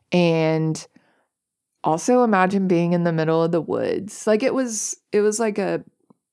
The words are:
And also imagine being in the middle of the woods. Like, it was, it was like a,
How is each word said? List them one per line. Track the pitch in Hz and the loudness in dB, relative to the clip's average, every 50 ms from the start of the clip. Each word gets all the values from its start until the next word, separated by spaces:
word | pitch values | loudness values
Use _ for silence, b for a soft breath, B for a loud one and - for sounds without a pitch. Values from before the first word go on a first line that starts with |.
| B _ | B _
And | - 180 175 170 165 160 160 160 160 160 160 160 156 - - b b b b b b b b b _ _ _ _ _ _ _ _ _ _ - | 2 2 4 4 4 2 2 2 2 0 0 -2 -2 -4 -8 b b b b b b b b b _ _ _ _ _ _ _ _ _ _ -4
also | 156 160 165 - - 247 247 | -2 -2 0 0 2 2 4
imagine | 247 226 208 185 185 185 202 196 190 185 | 4 4 2 2 2 2 0 0 0 2
being | 180 170 175 170 | 2 2 2 2
in | 180 175 170 | 0 0 0
the | 175 | 0
middle | 165 160 156 160 160 165 | 0 0 0 0 0 0
of | 165 165 | 0 0
the | 170 165 | 0 -2
woods. | 151 - - 117 113 87 87 - 190 202 - - - | -2 -2 -4 -2 -2 -2 -4 -4 -6 -10 -14 -6 -2
Like, | 220 214 214 | 0 0 2
it | 269 262 - | 0 0 -2
was, | 269 262 240 226 214 - - - - _ _ | -2 -4 -4 -6 -8 -8 -8 -10 -12 _ _
it | - 208 | -2 0
was | 208 214 208 214 | 0 0 0 -2
like | 233 220 202 208 | -2 -2 -2 -2
a, | 190 175 165 165 - - _ _ _ _ _ _ _ _ | -4 -4 -4 -6 -8 -12 _ _ _ _ _ _ _ _